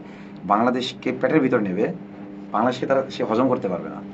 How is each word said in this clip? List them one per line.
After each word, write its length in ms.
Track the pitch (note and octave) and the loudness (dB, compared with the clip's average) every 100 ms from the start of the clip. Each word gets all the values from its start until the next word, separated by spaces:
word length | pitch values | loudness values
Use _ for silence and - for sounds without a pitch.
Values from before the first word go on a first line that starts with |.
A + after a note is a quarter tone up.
| - - - - F2+ | -8 -14 -16 -8 0
বাংলাদেশকে 680 | G#2 A#2+ B2+ - - B2+ - | 4 4 2 -2 -4 -4 0
পেটের 180 | B2+ D#3 | 2 4
ভিতর 200 | C3 A#2+ | 4 4
নেবে, 340 | G2+ F#2 C3+ F3+ - - - - - | 2 0 0 -2 -12 -16 -14 -14 -4
বাংলাদেশকে 340 | G2+ B2 B2+ D3+ | 0 2 2 2
তারা, 240 | C3+ - | 2 0
সে 140 | - | -2
হজম 240 | A2 A2 C3 | 0 2 4
করতে 200 | B2 G2 | 2 0
পারবে 220 | F2 - | -4 -6
না। 120 | - - | -10 -12